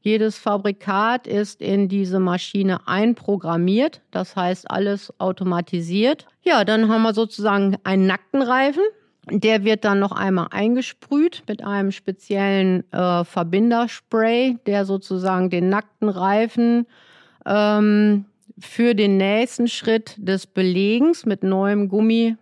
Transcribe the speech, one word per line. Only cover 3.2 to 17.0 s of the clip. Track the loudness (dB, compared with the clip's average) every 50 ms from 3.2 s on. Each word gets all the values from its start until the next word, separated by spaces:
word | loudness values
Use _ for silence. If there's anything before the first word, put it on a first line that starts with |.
| -2 -4 -4 -4 -2 -4 -2 0 0 2 2 2 0 0 -4 -8 _ _
Das | -6 -6 -6 -6 -6
heißt, | -4 -2 -2 -4 -4 -8 -8
alles | -4 -4 -2 -2 -4 -6 -8 -16 -10 _
automatisiert. | -4 -4 -2 -2 -2 -2 -2 -2 -4 -4 -6 -6 -4 -2 -2 0 2 0 0 -2 -8 -20 _ _
Ja, | _ 0 2 2 2
dann | 2 2 2 2 2
haben | 2 2
wir | 2 2 2
sozusagen | 0 -2 -4 -4 -4 -2 0 2 2 2 0 0 -2 _
einen | 0 2 2 4
nackten | 2 2 -2 _ _ -2 -2
Reifen. | 0 2 2 2 2 0 2 0 0 -2 -2 _ _ _ _ _ _ -4
Der | -4 0 2 2 2 2
wird | 2 0 0 2 2
dann | 0 2 2
noch | 0 0
einmal | -2 -4 -2 0 0 0 -2 -4
eingesprüht | -4 -2 0 0 0 0 -2 -6 -12 _ -8 _ 0 2 2 0 -2 -6 _
mit | -10 -10 -8
einem | -6 -6 -4 -2 -2 -2
speziellen, | -4 -6 _ -8 -10 _ -8 -6 -2 0 0 0 2 2 2 2 0 0 -2 _
äh, | -4 -2 0 0 0 0 -2
Verbinderspray, | -2 -4 -4 -4 -2 0 0 2 2 2 0 0 -4 -6 -14 _ _ -2 0 2 2 2 2 0 0 -2 -4 _
der | -2 -2 -2 -2
sozusagen | -2 -4 -6 -4 -6 -6 -4 -2 -2 0 0 0 0
den | 0 0 0 0
nackten | 0 -2 -4 _ _ _ -4 -4
Reifen, | -2 0 0 0 2 2 0 0 0 0 2 2 2 0 0 _ _ _